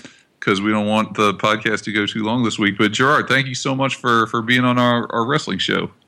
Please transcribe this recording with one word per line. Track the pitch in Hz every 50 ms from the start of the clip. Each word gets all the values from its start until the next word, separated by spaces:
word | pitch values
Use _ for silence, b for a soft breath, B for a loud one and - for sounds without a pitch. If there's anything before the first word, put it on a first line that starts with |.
| B B B B B B _ _
'cause | - 117 101 95
we | 101 107
don't | 107 107 104
want | 104 107 110 107 - 101
the | 110 107 101 95
podcast | 90 - 107 107 110 - 117 107 98 -
to | 110
go | 101 107 104
too | 101 - 113
long | 104 107 117 127 117
this | 107 - -
week. | 107 101 98
But | 101 110 104
Gerard, | 107 120 131 139 151 131 101 -
thank | 123 135 135
you | 131 127
so | - - 143 135
much | 131 135 131 127
for, | - - 123 117 113 110
for | 110 - 117
being | 113 117 123 127 127
on | 123 123 123
our, | 123 123 120 117 117 -
our | - 117 113
wrestling | 120 143 156 - - 98 92
show. | - - 101 92 85 - - _ _